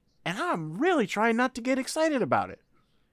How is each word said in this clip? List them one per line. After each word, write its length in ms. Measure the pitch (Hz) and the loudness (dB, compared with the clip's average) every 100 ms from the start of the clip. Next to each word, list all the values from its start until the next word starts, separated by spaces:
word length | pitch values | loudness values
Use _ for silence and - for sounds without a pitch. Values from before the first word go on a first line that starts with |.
| _ _ | _ _
and 140 | 160 202 | -8 -4
I'm 400 | 349 208 156 175 | -2 -2 -4 0
really 280 | 349 320 196 | 2 2 2
trying 300 | 208 233 233 | 0 2 2
not 180 | 254 | 0
to 60 | 247 | -2
get 180 | 247 269 | -2 -2
excited 420 | 247 320 320 262 | -2 0 0 2
about 280 | 143 110 92 | 2 0 0
it 100 | - _ _ _ _ _ | -10 _ _ _ _ _